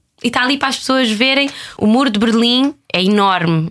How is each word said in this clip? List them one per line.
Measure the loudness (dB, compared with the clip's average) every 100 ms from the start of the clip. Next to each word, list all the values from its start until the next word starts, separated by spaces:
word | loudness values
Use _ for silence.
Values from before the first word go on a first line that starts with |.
| _ _
E | -4
tá | -2
ali | -2 -2
para | -2
as | -4
pessoas | -2 0 0
verem. | 0 0 0 -2 -4 -16 -4
O | 0
muro | 2 2
de | 0
Berlim | 0 2 2 2 0 -4 -6
é | -2
enorme. | 0 2 2 2 0 0 -2